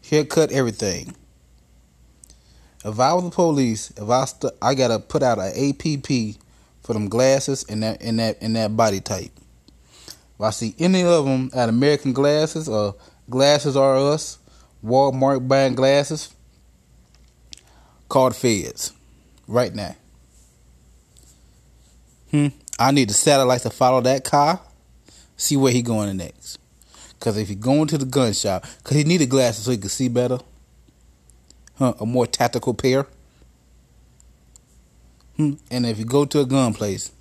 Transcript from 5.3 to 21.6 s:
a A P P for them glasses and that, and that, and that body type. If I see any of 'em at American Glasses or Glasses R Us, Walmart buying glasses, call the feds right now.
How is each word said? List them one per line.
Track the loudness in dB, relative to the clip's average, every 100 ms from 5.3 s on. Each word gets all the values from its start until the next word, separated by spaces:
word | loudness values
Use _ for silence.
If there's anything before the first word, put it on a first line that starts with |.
| 0
a | -2
A | -2 -4
P | -2 -4 -6
P | -2 -2 -2 -8 _ _ _ _
for | -6
them | -6 -2
glasses | 2 2 2 0 -6 -6
and | -6
that, | -4 -6
and | -4 -2
that, | -2 -4
and | -4 -2
that | -2 0
body | 0 0
type. | -6 -8 -8 -18 _ _ _ _ _ -20 -20
If | -20 _ _
I | -4
see | -2 -8 -2
any | 0 2
of | 4 2 2
'em | 0 -2
at | -2 0
American | 4 4 2 0
Glasses | 0 2 2 0 -4 -4
or | -2 -2 -4 -20 _ -8
Glasses | 2 4 4 2 2
R | 2 4
Us, | 2 0 -6 -16 _ _ _ _
Walmart | 0 2 2 2 0 0 2
buying | 2 2
glasses, | 2 2 2 0 -8 -10 _ _ _ _ _ _ _ _ _ _ _ _ -20 _ _ _ _ _
call | 2 2
the |
feds | 2 0 0 -4 -8 -12 _ _ _ _ _ -4
right | -2 0
now. | -4 -10 -12 _ _ _ _ _ _ _ _ _ _ _ _ _ _ _ _